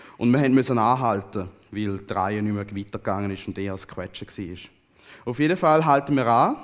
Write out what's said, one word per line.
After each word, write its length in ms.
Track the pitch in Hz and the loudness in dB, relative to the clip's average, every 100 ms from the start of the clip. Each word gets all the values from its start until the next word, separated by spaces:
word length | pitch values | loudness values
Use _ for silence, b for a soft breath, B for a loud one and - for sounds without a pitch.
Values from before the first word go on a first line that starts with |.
| B B | B B
Und 140 | 120 | 2
wir 180 | 131 139 | 4 4
mussten 300 | 131 123 120 | 4 2 2
anhalten, 720 | 110 127 123 101 98 107 92 - _ | 2 2 0 -2 -4 -8 -10 -14 _
weil 280 | 101 104 98 | -6 -6 -6
die 140 | 101 | -6
Reihe 280 | 101 95 104 | -4 -2 -2
nicht 120 | 104 | -2
mehr 100 | 104 | -4
weitergegangen 640 | 104 101 98 104 - 98 101 | -6 -10 -10 -8 -6 -4 -4
ist 160 | 95 - | -8 -10
und 120 | 95 | -8
eher 140 | 98 | -8
das 140 | 95 - | -8 -12
Quetschen 420 | - 90 - - | -12 -12 -12 -16
war. 280 | - 90 90 - _ _ B B B - | -12 -12 -12 -18 _ _ B B B -10
Auf 120 | 123 | 0
jeden 180 | 151 180 | 0 2
Fall 260 | 165 156 | 4 4
halten 320 | 160 139 143 143 | 6 2 4 0
wir 100 | 117 | 4
an. 300 | 117 160 302 | 4 4 0